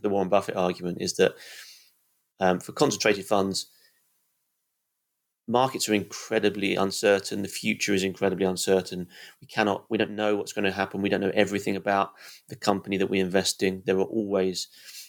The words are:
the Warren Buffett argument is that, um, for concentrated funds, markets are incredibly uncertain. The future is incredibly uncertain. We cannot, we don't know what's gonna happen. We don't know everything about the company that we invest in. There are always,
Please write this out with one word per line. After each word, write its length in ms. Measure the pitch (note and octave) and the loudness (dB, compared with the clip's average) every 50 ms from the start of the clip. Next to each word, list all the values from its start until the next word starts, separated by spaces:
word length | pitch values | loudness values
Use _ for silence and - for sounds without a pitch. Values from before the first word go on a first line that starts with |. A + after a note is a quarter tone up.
the 80 | - G#2 | -4 -2
Warren 200 | G2 G2 F#2+ F#2 | 0 0 0 2
Buffett 260 | G2 G2 F#2+ - - | 2 2 2 0 -2
argument 440 | G2 F#2 F2+ F2+ - F2 F2+ F2 F2 | 0 0 0 0 -2 -4 -6 -6 -4
is 140 | F2+ F#2 - | -4 -4 2
that, 200 | - F#2+ - - - - - - - - - - - - _ _ _ _ _ _ _ _ _ _ _ | 4 4 4 4 -2 -16 -20 -18 -18 -18 -20 -20 -20 -20 _ _ _ _ _ _ _ _ _ _ _
um, 200 | F#2+ F#2+ F2+ F2+ | 2 2 2 2
for 140 | - - - | -2 -8 0
concentrated 520 | - D3+ C#3+ A2+ F#2+ - A2 G#2 G2 F#2+ | 2 2 2 2 2 2 2 2 2 0
funds, 420 | - A2 G2+ F#2+ G2 F#2+ - - - _ _ _ _ _ _ _ _ _ _ _ _ _ _ _ _ _ _ _ _ _ _ _ _ _ _ _ _ _ _ _ _ _ _ _ - | 0 2 2 2 0 -2 -4 -6 -8 _ _ _ _ _ _ _ _ _ _ _ _ _ _ _ _ _ _ _ _ _ _ _ _ _ _ _ _ _ _ _ _ _ _ _ 0
markets 400 | A2+ A#2+ B2+ C3 - F#2 - - | 2 4 4 2 0 -2 0 2
are 60 | G#2+ | 2
incredibly 840 | G#2 F#2 - - - - - A2+ A2 G2+ G#2 G2+ G#2 G2 G2 F#2+ | 2 2 -2 -10 -14 -8 -2 0 2 2 2 0 0 -2 0 0
uncertain. 680 | F#2 F#2+ G2 F#2+ - - G2+ G2+ G2 G2 - G#2 G2+ G2 | 2 0 0 -2 2 4 4 4 4 2 -2 -6 -6 -6
The 40 | F#2 | -6
future 460 | - - - A2+ G#2+ - - - G#2 | -8 -6 -4 -4 -2 -2 0 0 0
is 100 | F#2+ F#2+ | 2 0
incredibly 420 | F#2+ F#2 - G2 G2 F#2+ F2+ G2 | 0 -2 0 0 0 0 2 0
uncertain. 600 | F#2 F#2 F2 - - F#2+ F#2+ F2+ - F#2 F#2 F2+ - - - - - - _ | 0 0 -2 2 2 2 2 2 0 -6 -10 -10 -10 -12 -20 -20 -20 -20 _
We 80 | - - | -20 -12
cannot, 380 | - - A2 G#2 G2 F#2 - _ | -2 0 0 0 0 -2 -4 _
we 80 | A#2 G#2 | -2 -2
don't 140 | G#2+ - | -2 -2
know 240 | G#2 G2+ G#2+ G#2+ G#2 | -2 -4 0 0 0
what's 180 | G2+ - - - | 0 -2 -6 -6
gonna 180 | - G#2 G2 | -2 -2 -2
happen. 300 | F#2 G2 F#2+ - - G2 | 0 -2 -4 -4 -4 -2
We 80 | G2 G2+ | -2 0
don't 120 | G2+ F#2+ | 0 0
know 100 | G2 G2 - | 0 0 2
everything 420 | - G#2 F#2+ G2+ G2+ - - G2+ | 2 0 2 0 -4 -2 -2 -4
about 360 | G2 - G2+ G2 G2 G2 - - - - - - - _ - | -2 0 0 2 2 0 0 -4 -16 -20 -20 -20 -20 _ -18
the 60 | - | -16
company 420 | - - - G2+ G2 - - G2 F#2+ | -6 0 0 0 0 0 -2 -2 0
that 120 | G2 F#2+ | 0 0
we 100 | G2 G2 | 2 0
invest 440 | F#2+ F2+ F2+ G2 F#2+ - - - G2+ | 0 2 2 0 0 0 -2 0 0
in. 200 | F#2+ F#2+ F#2+ F#2+ | -2 -2 -2 -2
There 120 | - G2 F#2+ | 0 0 0
are 40 | F#2+ | 0
always, 640 | - - A2+ G#2+ G2+ G2 G2 F#2 F#2 F2+ F2 - - - - - - - - - | 0 -2 -4 -4 0 0 0 0 0 -2 -4 -8 -10 -14 -20 -20 -20 -18 -18 -20